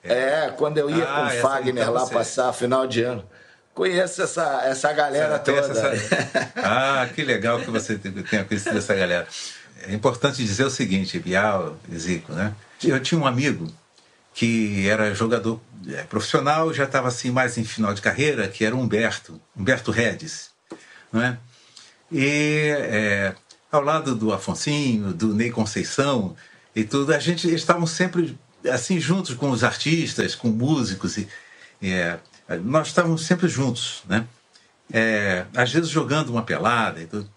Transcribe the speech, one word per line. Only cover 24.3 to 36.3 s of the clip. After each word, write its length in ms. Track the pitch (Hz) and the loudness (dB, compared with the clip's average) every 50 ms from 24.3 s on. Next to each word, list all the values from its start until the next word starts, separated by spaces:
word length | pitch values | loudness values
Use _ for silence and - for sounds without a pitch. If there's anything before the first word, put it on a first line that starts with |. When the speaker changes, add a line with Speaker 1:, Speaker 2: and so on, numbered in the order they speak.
Speaker 1:
Afonsinho, 840 | 101 95 - - 92 - - 151 147 147 147 131 117 107 104 98 90 | 0 0 -2 -6 -6 -4 -2 0 0 0 2 2 2 0 0 -2 -2
do 200 | 82 110 110 104 | 0 0 2 2
Ney 180 | 104 117 120 | 2 0 0
Conceição 840 | 117 117 110 107 - 98 87 - - - 135 143 139 120 101 90 82 - - - - - _ _ _ | 0 0 -2 0 0 -4 -4 -2 0 0 2 2 2 0 -2 -4 -8 -10 -20 -20 -20 -20 _ _ _
e 80 | 110 110 | -4 -2
tudo, 300 | 107 120 139 139 139 160 | 0 0 0 2 2 2
a 60 | 147 | 2
gente, 280 | 123 165 175 165 - | 2 0 -2 0 0
eles 140 | 170 165 160 | 0 0 0
estavam 240 | - - 175 170 170 | 2 2 2 2 2
sempre, 500 | 165 - - 180 185 180 175 170 156 123 - _ _ _ _ - - | -2 0 0 -2 0 2 0 -2 -2 -4 -12 _ _ _ _ -2 0
assim, 280 | 127 123 - - 190 170 | 0 0 0 0 0 0
juntos 340 | 135 127 175 190 180 - 131 | 2 2 2 0 0 -4 -4
com 140 | 120 147 139 | -2 0 0
os 140 | 131 107 117 | 2 2 2
artistas, 720 | 113 - - - 147 160 165 143 110 - - 104 92 - | 2 0 0 0 0 2 2 0 -2 0 -2 -2 -2 -2
com 140 | - - 117 | -2 0 0
músicos, 680 | 107 110 120 139 156 143 117 92 95 92 - 92 - | 0 2 2 2 2 2 2 -2 -4 -4 -4 -4 -4
e, 100 | 110 98 - - - - - - - - - _ _ | -4 -8 -8 -10 -20 -20 -20 -20 -20 -20 -20 _ _
e, 100 | - 95 | -4 -2
é, 280 | 92 90 87 85 87 85 - _ - - _ - 87 82 90 | 0 0 0 -2 -2 -6 -10 _ -20 -20 _ -8 -6 -6 -4
nós 240 | 113 139 156 151 | 0 0 0 0
estávamos 380 | - - - 175 165 165 160 - | 2 0 2 2 2 2 0 2
sempre 220 | - 185 170 180 | 0 0 2 2
juntos, 560 | 165 117 117 139 131 120 117 - - - - - | 0 0 0 -2 -2 -2 -2 -6 -8 -8 -12 -6
né? 180 | - 95 113 113 120 - _ _ _ _ - _ _ _ _ _ _ | -2 -2 -2 -2 -4 -14 _ _ _ _ -20 _ _ _ _ _ _
É, 540 | - 113 113 113 110 104 104 101 92 90 90 98 - | 0 2 2 4 2 2 2 2 0 0 -2 -4 0
às 160 | 127 123 127 | 0 0 2
vezes 180 | 131 160 170 156 | 2 0 0 2
jogando 400 | 135 160 135 117 143 - - | 0 0 0 2 0 0 0
uma 140 | 123 | 0